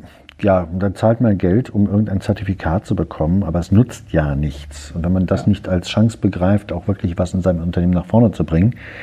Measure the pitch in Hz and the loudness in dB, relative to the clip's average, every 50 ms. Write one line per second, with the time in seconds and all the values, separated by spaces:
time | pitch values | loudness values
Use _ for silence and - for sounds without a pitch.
0 | - - - - - - - - - 98 95 92 90 82 87 92 98 101 95 - | -20 -20 -20 -20 -20 -20 -10 -2 2 2 2 2 2 -2 -4 -2 -2 -2 -2 0
1 | 110 110 117 120 127 110 98 90 - 90 92 120 127 - - 104 101 95 98 104 | 2 2 2 4 2 2 2 2 2 2 2 2 0 0 0 0 2 2 2 2
2 | 110 101 98 98 - - 101 - 101 98 95 - - 82 82 104 - - 107 - | 0 0 -2 -4 -2 -2 -4 -2 -2 -4 -4 -4 -2 -2 -2 -2 -2 -2 -2 -2
3 | 80 - - - 78 80 90 98 95 85 80 87 82 - 98 104 123 - - - | -2 -4 -4 -4 0 0 2 0 0 0 -2 -2 0 2 4 4 4 2 -2 -16
4 | - - - 80 76 73 69 69 76 73 71 - - - - - - - - 85 | -8 -4 -2 0 0 0 0 -2 -2 -4 -6 -8 -14 -16 -18 -18 -16 -12 -8 -4
5 | 80 87 92 92 90 82 95 - - 104 98 - - 92 92 87 87 - - 107 | -2 0 0 0 0 0 0 0 2 0 0 0 -2 -2 -2 -2 -2 -2 0 2
6 | 110 113 - - - 98 92 90 90 95 104 104 - - 87 87 - 104 98 - | 2 2 2 0 -2 -2 0 2 2 2 2 2 0 -4 -8 -6 -4 -4 -4 -2
7 | - 90 87 - 90 - - 92 85 92 87 82 82 87 - 90 87 90 90 87 | -2 -4 -2 -2 -2 -2 -2 -2 0 0 0 0 -2 -2 -2 0 2 2 2 0
8 | - - - 113 120 110 - - 85 - 82 82 95 120 - - - - - - | 0 2 2 4 4 4 2 -2 -2 0 2 2 2 2 0 -4 -12 -18 -18 -16